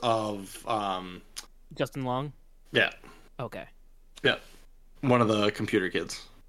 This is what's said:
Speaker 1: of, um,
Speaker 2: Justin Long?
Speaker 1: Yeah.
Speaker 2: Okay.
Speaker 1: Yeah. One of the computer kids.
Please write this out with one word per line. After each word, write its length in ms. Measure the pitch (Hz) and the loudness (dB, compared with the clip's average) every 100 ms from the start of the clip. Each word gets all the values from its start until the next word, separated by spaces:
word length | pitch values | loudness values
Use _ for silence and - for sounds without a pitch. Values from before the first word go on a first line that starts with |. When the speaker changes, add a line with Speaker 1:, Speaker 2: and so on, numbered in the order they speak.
Speaker 1:
of, 680 | 123 113 107 104 95 - 120 | 0 2 0 -6 -10 -10 -4
um, 540 | 107 101 92 92 90 - - - - - 147 | -2 -2 -4 -6 -14 -16 -18 -18 -20 -12 -6
Speaker 2:
Justin 280 | 139 143 | -6 -4
Long? 300 | 127 127 147 - - - - | -4 -4 -6 -12 -20 -20 -2
Speaker 1:
Yeah. 200 | 120 98 - - - - - | 2 2 -2 -16 -20 -16 -10
Speaker 2:
Okay. 260 | 120 95 - - - - - - | -10 -10 -14 -20 -20 -20 -20 -2
Speaker 1:
Yeah. 120 | 135 - - - - - - - | 0 0 -4 -20 -20 -20 -20 -2
One 200 | 135 123 | 4 6
of 60 | 110 | 6
the 240 | 107 104 | 4 2
computer 380 | - 104 107 90 | 0 2 2 2
kids. 340 | 90 85 - - - | -2 -4 -8 -14 -20